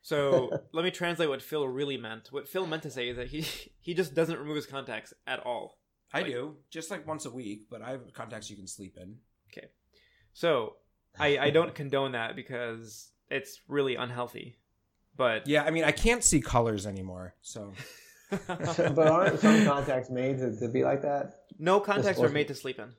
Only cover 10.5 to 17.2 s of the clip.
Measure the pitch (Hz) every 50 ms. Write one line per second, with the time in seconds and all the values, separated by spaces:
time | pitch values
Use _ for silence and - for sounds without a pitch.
10.5 | 151 123 110 - - _ _ _ _ _ _ _ _ - 151 147 143 131 139 147
11.5 | 147 160 170 160 - - 147 139 131 139 139 135 123 117 113 113 113 - 123 -
12.5 | 131 120 123 117 113 113 113 110 107 - - - _ _ _ _ 135 135 135 -
13.5 | - - _ - 139 143 139 135 123 123 127 123 - 123 123 117 - - - 120
14.5 | - _ _ _ _ _ _ _ _ _ _ _ _ - 131 120 110 107 - 139
15.5 | 147 147 147 160 160 165 156 - - - - 220 240 240 - - - 147 - -
16.5 | 123 120 117 113 107 101 95 104 98 95 92 95 90 90